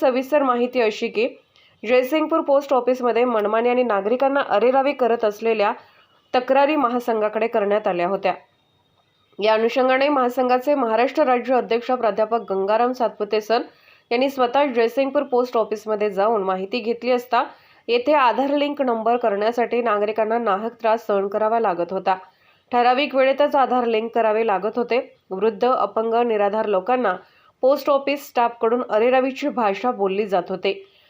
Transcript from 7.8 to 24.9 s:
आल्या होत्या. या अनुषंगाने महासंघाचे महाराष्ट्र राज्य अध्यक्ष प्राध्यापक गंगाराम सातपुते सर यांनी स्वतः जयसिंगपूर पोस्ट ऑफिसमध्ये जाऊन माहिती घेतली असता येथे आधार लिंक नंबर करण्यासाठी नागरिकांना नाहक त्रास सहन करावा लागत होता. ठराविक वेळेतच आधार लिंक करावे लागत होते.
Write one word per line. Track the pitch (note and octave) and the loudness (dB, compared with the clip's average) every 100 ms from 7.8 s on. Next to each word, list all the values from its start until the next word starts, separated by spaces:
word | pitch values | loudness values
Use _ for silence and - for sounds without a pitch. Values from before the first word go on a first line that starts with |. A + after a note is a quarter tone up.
| G#3 | 0
आल्या | F3+ F3 | -2 -2
होत्या. | G3 F#3+ - _ _ _ _ _ _ _ _ _ - | -2 -2 -4 _ _ _ _ _ _ _ _ _ -4
या | G#3 | 0
अनुषंगाने | A3 A#3 C4 B3+ C4 C#4 | 2 2 2 2 2 2
महासंघाचे | C#4+ B3 B3+ B3+ B3+ B3+ | 2 0 0 0 2 2
महाराष्ट्र | C#4+ A3+ A3 C4 D#4 | 0 0 0 0 2
राज्य | C4+ B3 A#3 | 2 2 2
अध्यक्ष | B3 G3+ A#3 A#3+ | 0 0 -2 -2
प्राध्यापक | B3+ A3+ G3 G#3+ A3+ G3 | -2 0 0 0 -2 -2
गंगाराम | F#3+ G3 A3 B3 | -2 0 2 2
सातपुते | B3+ A3 - G#3 G#3+ | 0 -2 -2 -4 -2
सर | G#3+ A#3 D#4 _ _ _ - | 0 -2 -2 _ _ _ -4
यांनी | A#3+ C4+ | 0 0
स्वतः | C4+ B3 C4 D4 | 0 0 2 0
जयसिंगपूर | A#3+ A3+ C4+ C4+ D4 | 2 0 0 0 0
पोस्ट | C#4 B3 B3 A#3 | 0 0 0 0
ऑफिसमध्ये | A3 G#3+ G#3+ G#3+ G#3 | -2 -4 -4 -2 -2
जाऊन | F#3+ G#3 A3 | 0 2 2
माहिती | F#3+ F#3 F#3+ B3 | 0 -2 -4 -6
घेतली | G#3+ A#3 A#3+ | -4 -4 0
असता | B3 B3 A#3 D4+ - _ _ - | -2 0 -2 -2 -8 _ _ -2
येथे | A#3+ B3 | -2 2
आधार | D4 B3 B3 C#4 C#4+ | 2 4 2 0 0
लिंक | C#4+ C#4+ | -2 -2
नंबर | C4 A3+ A3 A#3+ | -2 0 0 0
करण्यासाठी | A#3 G3+ G#3+ A#3+ A#3 A#3+ | 0 0 -2 0 -2 0
नागरिकांना | A#3 G#3 G#3 A3 G#3+ A#3 | 0 0 0 -2 0 0
नाहक | A3+ F#3+ A3+ - | 0 -2 -4 -4
त्रास | A3+ A3+ - | 0 0 0
सहन | G3+ G3 | -2 0
करावा | G#3 G#3+ A#3 | 0 0 0
लागत | G#3+ F3 F3 | 0 -2 -4
होता. | F#3+ F#3+ F#3 - _ _ _ - | -4 -2 -2 -4 _ _ _ -4
ठराविक | A#3+ B3 B3+ C#4+ | 2 2 2 0
वेळेतच | C4+ C4 C4+ D4 C#4+ | 2 2 2 2 2
आधार | A#3+ B3 | 2 0
लिंक | A#3 A3 A#3 | 0 -2 -2
करावे | A#3 A3 G#3+ A3+ | 0 0 2 0
लागत | F#3 G#3 A#3+ | 0 -2 -4
होते. | A#3 | -2